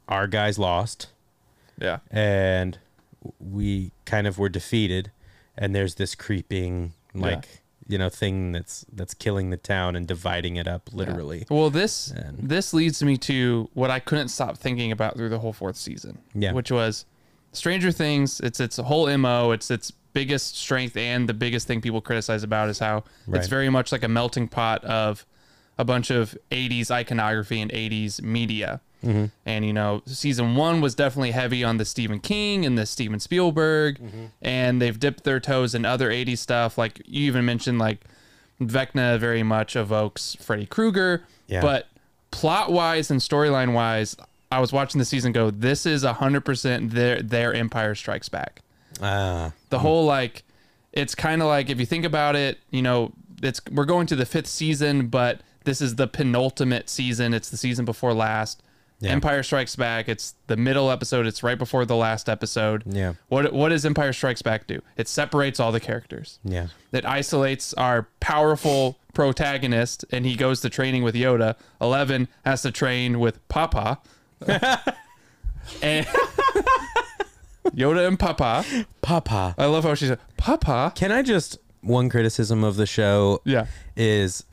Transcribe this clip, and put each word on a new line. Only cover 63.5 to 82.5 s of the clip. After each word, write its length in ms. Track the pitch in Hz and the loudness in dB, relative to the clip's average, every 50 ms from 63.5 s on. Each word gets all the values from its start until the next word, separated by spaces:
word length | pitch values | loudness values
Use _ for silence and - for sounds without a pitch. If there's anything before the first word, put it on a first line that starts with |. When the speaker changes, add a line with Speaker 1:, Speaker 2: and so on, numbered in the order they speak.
Speaker 2:
what 180 | - 135 147 160 | 2 2 2 2
does 140 | 165 156 139 | 2 2 2
Empire 280 | 156 147 151 147 139 | 0 2 2 0 0
Strikes 280 | 127 - - 131 120 - | 0 0 -2 -2 -2 -2
Back 260 | - 117 110 107 - - | -2 -2 -2 -2 -4 -6
do? 120 | 87 - - _ _ | -10 -10 -10 _ _
It 120 | - 113 - | -6 -6 -4
separates 500 | - - 147 - - 147 143 139 120 - | -2 -2 -2 0 2 2 0 0 0 0
all 120 | 123 113 | 0 0
the 80 | 110 117 | 0 0
characters. 580 | - - 117 101 - - - 62 - - - - - | -2 -4 -6 -6 -6 -10 -14 -14 -14 -16 -18 -10 -6
Speaker 1:
Yeah. 240 | 98 92 90 87 85 - - _ _ | -4 -4 -4 -4 -6 -10 -14 _ _
Speaker 2:
It 120 | - 127 123 | -4 -4 -2
isolates 720 | 120 131 139 139 - - 143 135 135 135 131 - - - | -2 -2 -2 -2 0 0 2 2 2 0 -2 -6 -8 -4
our 340 | - 131 127 123 117 107 - _ _ | 0 2 2 2 2 0 -2 _ _
powerful 760 | - - 156 151 156 151 156 143 - 156 139 135 135 127 131 - _ - | -2 0 2 4 4 4 4 4 2 2 4 4 4 2 0 -6 _ -4
protagonist, 920 | - - 147 139 127 - 156 143 139 135 135 127 120 113 120 120 - - - - | 0 2 2 4 2 2 0 0 0 0 0 2 2 2 2 0 -4 -8 -8 -6
and 120 | - 123 123 | -4 -2 0
he 120 | 127 123 | 0 0
goes 240 | 113 127 131 131 - | 0 2 0 0 0
to 100 | - 127 | -2 -4
training 320 | - - 135 131 131 127 | -2 0 0 0 2 2
with 140 | 123 117 110 | 2 2 2
Yoda. 400 | 120 123 127 127 117 113 110 110 - - - _ _ | 2 4 4 4 4 4 2 0 -2 -8 -20 _ _
Eleven 480 | - 120 131 139 143 131 139 127 127 - - _ - | 0 2 2 2 2 2 2 0 0 -2 -4 _ -2
has 180 | 131 135 127 | -2 0 0
to 80 | - 135 | -2 -4
train 480 | 113 - 147 131 123 123 123 123 120 120 | -2 0 0 0 0 0 0 0 2 2
with 280 | 117 117 110 - - - | 2 2 2 -2 -8 -6
Papa. 500 | - 156 165 165 - 120 104 107 131 - _ - - _ _ _ _ _ | -2 -2 0 0 0 0 0 -2 -2 -4 _ -16 -20 _ _ _ _ _
Speaker 1:
<laughs> 80 | - - 202 180 - 262 262 - - 277 - - - - - _ _ _ _ _ - - - - - - - - | -2 0 0 2 2 2 0 0 0 -4 -6 -6 -12 -20 -20 _ _ _ _ _ -8 -8 -8 -8 -12 -14 -10 -4
Speaker 2:
And 240 | - 151 156 156 156 - | -2 0 0 0 0 0
<laughs> 60 | - 523 539 - - - - 1047 - 415 - 508 523 523 960 932 880 466 480 - - - 415 - - - - - - - - 381 - | 0 0 0 0 0 0 0 2 2 2 2 4 2 2 0 -2 -4 -4 -4 -4 -6 -8 -8 -8 -10 -16 -20 -20 -16 -4 -2 -2 0
Yoda 320 | 123 127 143 160 180 175 | 2 4 4 4 4 4
and 120 | 185 190 180 | 4 4 2
Papa. 460 | 202 180 160 - 143 117 113 139 202 294 285 247 214 - - - | 2 0 2 2 2 2 2 2 0 0 -2 -2 -2 -4 -8 -6
Speaker 1:
Papa. 520 | - - 170 170 - - 117 101 92 90 90 - | -2 0 2 2 2 2 0 0 0 0 0 2
Speaker 2:
I 80 | 135 | 2
love 180 | 143 151 160 156 | 4 4 4 2
how 100 | 160 147 | 2 2
she 120 | 143 151 | 2 2
said, 120 | 131 127 - - - - | 0 0 -2 -4 -6 -4
"Papa." 560 | - - - 285 330 - - 131 117 131 165 - | -2 2 2 2 2 2 2 2 2 2 0 0
Speaker 1:
Can 160 | - 185 196 | 0 0 2
I 100 | 214 254 | 2 2
just, 360 | 277 262 220 180 - - - - _ - _ _ | 4 4 2 2 2 -2 -8 -16 _ -20 _ _
one 280 | - 101 120 127 127 127 | -2 2 2 4 4 4
criticism 540 | 110 120 113 113 - - 117 104 | 4 4 2 4 2 2 2 2